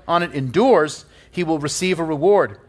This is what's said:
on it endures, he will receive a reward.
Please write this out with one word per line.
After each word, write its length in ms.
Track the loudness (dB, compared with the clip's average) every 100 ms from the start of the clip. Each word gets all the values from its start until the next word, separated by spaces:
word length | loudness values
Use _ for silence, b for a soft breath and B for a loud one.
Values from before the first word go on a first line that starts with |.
| -2
on 140 | -2
it 100 | -2
endures, 720 | -6 -4 2 4 4 2 -4 -18 b b
he 140 | -6
will 140 | -4 -4
receive 420 | -4 -4 -4 -2
a 40 |
reward. 540 | -4 0 2 4 2 -4